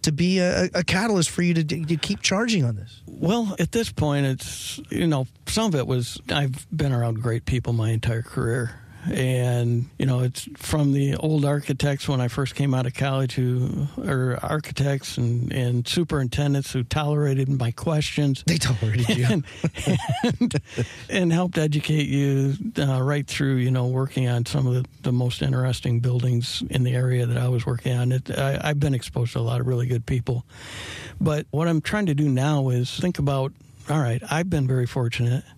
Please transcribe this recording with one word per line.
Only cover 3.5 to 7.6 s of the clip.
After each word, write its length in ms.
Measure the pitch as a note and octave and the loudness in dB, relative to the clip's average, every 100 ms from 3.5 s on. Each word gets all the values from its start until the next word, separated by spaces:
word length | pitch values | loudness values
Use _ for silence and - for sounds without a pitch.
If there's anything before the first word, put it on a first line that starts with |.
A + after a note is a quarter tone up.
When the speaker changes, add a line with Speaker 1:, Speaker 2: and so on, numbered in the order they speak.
| F#3 | -2
Speaker 2:
at 140 | E3 | 0
this 200 | A#3 A3 | 0 -2
point, 360 | - D3+ C#3+ C#3 | -2 0 2 0
it's, 520 | C3 - - - - - | -2 -6 -10 -10 -12 -6
you 160 | - E3+ | 0 2
know, 180 | C#3+ B2+ - - | 2 -2 -8 -4
some 180 | - A3+ | 0 2
of 80 | |
it 140 | D3+ B2+ | 2 0
was, 340 | B2+ A#2+ - - | 0 -2 -8 -2
I've 380 | D3+ C#3 B2+ - | 0 0 -2 -6
been 220 | D#3 C#3+ | -2 0
around 300 | B2+ A#2 A2+ | 2 0 0
great 220 | A#2+ A2+ - | 0 -2 0
people 280 | B2+ | 0